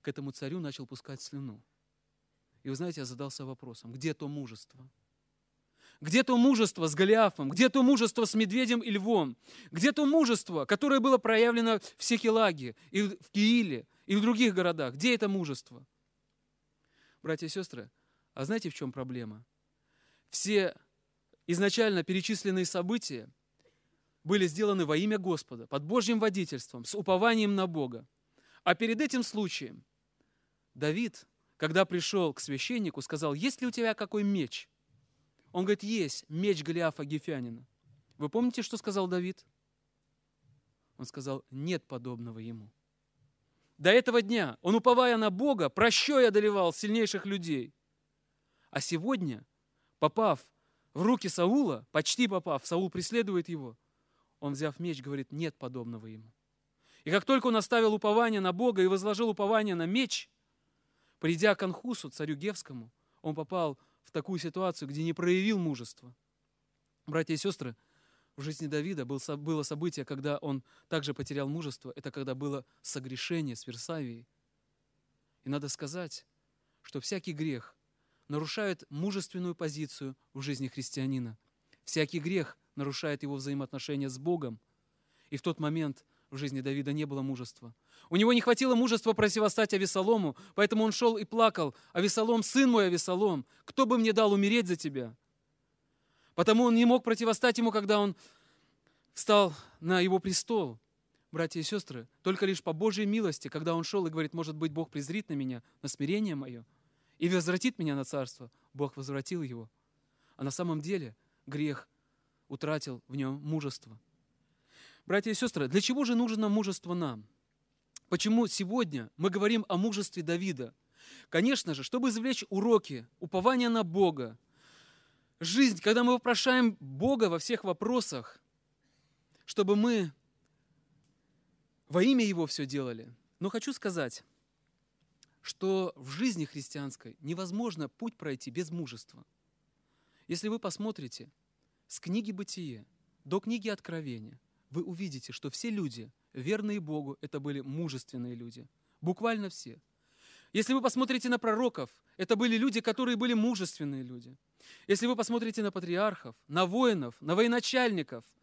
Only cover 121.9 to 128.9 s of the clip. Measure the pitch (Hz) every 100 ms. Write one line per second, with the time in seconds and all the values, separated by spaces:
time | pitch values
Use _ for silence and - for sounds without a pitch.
121.9 | 247 254 220 254 247 - 196 226 220 -
122.9 | 127 117 - 170 185 226 247 240 226 175
123.9 | 180 185 147 117 113 _ _ _ - _
124.9 | _ _ _ _ - 165 220 262 175 208
125.9 | 226 240 247 247 233 262 254 233 196 135
126.9 | 135 240 254 202 165 - 233 196 165 214
127.9 | 247 - 131 - - _ _ _ _ _